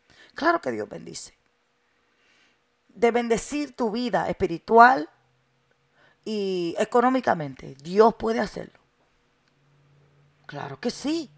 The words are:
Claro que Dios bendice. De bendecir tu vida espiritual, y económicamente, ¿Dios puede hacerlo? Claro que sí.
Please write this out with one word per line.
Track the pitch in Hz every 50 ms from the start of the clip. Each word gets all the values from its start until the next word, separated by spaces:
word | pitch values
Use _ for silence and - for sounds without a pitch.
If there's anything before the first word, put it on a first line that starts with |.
| _ _ - - - - -
Claro | - 277 330 339 330
que | - 262
Dios | 226 104 104 -
bendice. | - - 165 - - - - - _ _ _ _ _ _ _ _ _ _ _ _ _ _ _ _ _ _ _ _ _ _ _ _ _ _ _ _ _ _ _ _
De | - 202 208 233
bendecir | 220 240 240 233 226 208 - - 277 294 294 269 -
tu | - 254 214
vida | 190 240 247 240 185 170 160 -
espiritual, | 170 - 190 165 170 156 - - 220 226 233 247 269 294 302 - _ _ _ _ _ _ _ _ _ _ _ _ _ _ _ _ _ _ _ _ _ _ -
y | 214 220 208 196 190 185 180 170 170 -
económicamente, | - 214 - - 247 233 - - 262 - - - 170 151 139 131 - - 127 139 135
¿Dios | 139 165 185 208 220 233 226
puede | - 220 220 226 240
hacerlo? | 220 - - - 57 - _ _ _ _ _ _ _ _ _ _ _ _ _ _ _ _ _ _ _ _ _ _ _ _ _ _ _ _ _ _ _ _ _ _ _
Claro | - - 139 135 131 135 -
que | - 240
sí. | - - - 277 320 339 294 - -